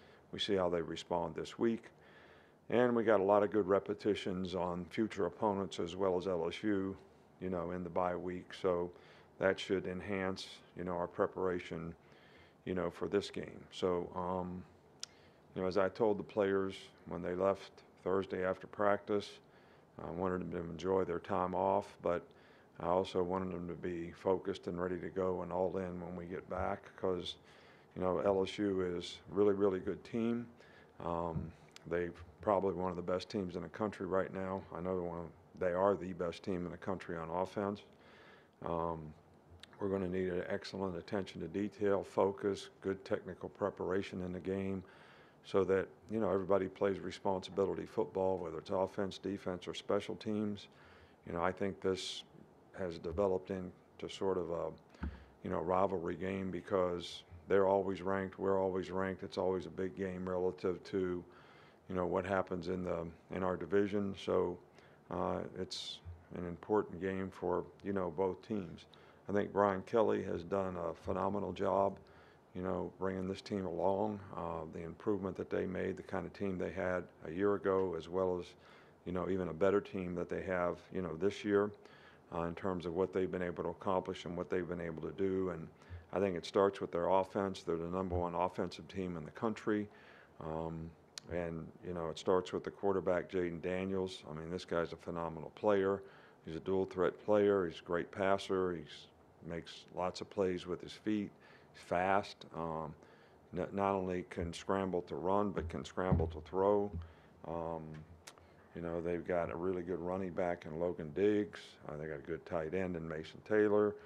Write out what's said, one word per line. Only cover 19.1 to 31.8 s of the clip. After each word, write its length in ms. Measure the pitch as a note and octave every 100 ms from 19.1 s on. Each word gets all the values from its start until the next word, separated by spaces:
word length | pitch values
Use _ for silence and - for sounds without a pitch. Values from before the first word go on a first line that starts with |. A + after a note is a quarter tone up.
| G#2 G2 - - - - - - -
I 60 | D#2+
wanted 420 | E2 F#2 F#2 F2
them 140 | F2 E2+
to 60 |
enjoy 320 | E2+ F2+ F#2+
their 160 | F2+ E2+
time 340 | - F#2+ F2+
off, 420 | F2+ G2 G2 G#2 -
but 220 | - F2 - - - - - -
I 80 | E2+
also 340 | F2+ F#2+ F#2+
wanted 320 | F2+ F#2+ F#2
them 140 | F2 F2
to 80 | E2
be 360 | F#2+ F2 E2+
focused 540 | E2+ F#2+ F#2 - F2 -
and 160 | F2
ready 160 | F2+ F2+
to 120 | F2
go 340 | F#2+ F#2 F#2
and 100 | F2
all 240 | F2 F#2 F2+
in 240 | F#2 F2
when 140 | E2+ F2+
we 100 | E2+
get 240 | F2 -
back, 400 | F#2 F#2+ G2 - -
'cause, 400 | F#2+ F2+ F2 - - - - - - -
you 60 |
know, 160 | F#2 E2+
L 240 | G2 G2
S 160 | F#2+ -
U 240 | G#2 F#2+
is 380 | F2+ F2 F2 - -
really, 240 | F#2 G#2
really 260 | G2 G2+ F#2
good 240 | G#2 E2
team. 440 | - A#2 A2+ A#2 A#2 - - - - -
Um, 520 | E2+ E2+ E2+ E2 D#2+ - - -